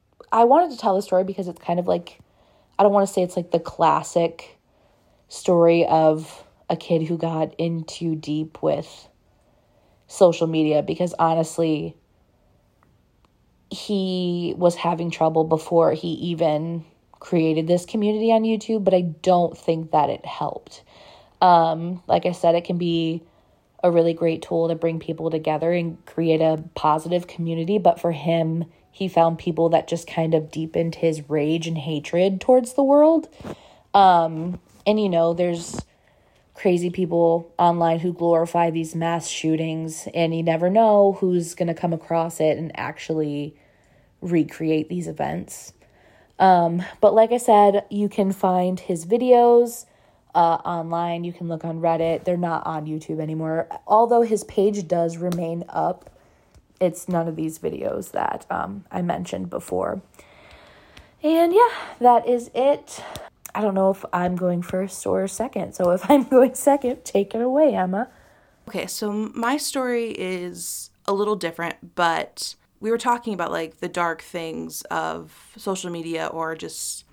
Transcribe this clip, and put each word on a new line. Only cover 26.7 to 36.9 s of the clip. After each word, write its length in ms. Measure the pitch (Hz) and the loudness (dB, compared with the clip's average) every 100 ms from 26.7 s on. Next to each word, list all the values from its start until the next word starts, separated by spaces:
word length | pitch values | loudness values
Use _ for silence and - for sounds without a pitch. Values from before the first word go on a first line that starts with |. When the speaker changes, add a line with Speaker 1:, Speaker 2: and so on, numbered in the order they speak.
Speaker 1:
positive 540 | - 156 156 165 175 175 | -2 0 0 0 -4 -4
community, 500 | - 165 165 165 208 | -8 -4 -4 0 2
but 220 | 180 - | 2 2
for 120 | 170 | -2
him, 540 | 147 160 165 160 165 - _ _ | -2 -2 0 0 -4 -6 _ _
he 160 | - 190 | -8 -2
found 320 | 170 165 160 | 2 2 0
people 300 | 175 160 165 | -4 0 2
that 180 | 160 - | 2 0
just 180 | 170 | -8
kind 280 | - - 160 | -6 -2 0
of 180 | 160 156 | 0 -2
deepened 440 | 160 156 170 165 | -8 -4 -2 -4
his 340 | - 165 151 143 | 0 -2 -2 -4
rage 360 | 151 151 165 | -2 0 -2
and 120 | 165 160 | -4 -6
hatred 640 | 143 151 - 175 196 190 | -4 -6 -2 0 0 0
towards 320 | - 254 240 | 4 4 4
the 100 | - | 0
world. 460 | 269 285 302 330 - - - - - _ _ | 4 6 6 4 -2 -16 -16 -16 -18 _ _
Um, 680 | 202 190 175 165 160 175 180 _ _ | 4 6 6 2 -2 -8 -8 _ _
and, 140 | 202 214 | 0 2
you 80 | 202 | 2
know, 260 | 170 165 | 2 2
there's 460 | 170 175 170 170 - - _ _ _ _ _ _ | 2 0 -2 -8 -12 -12 _ _ _ _ _ _
crazy 360 | - 190 175 | -2 0 2
people 600 | 175 | 0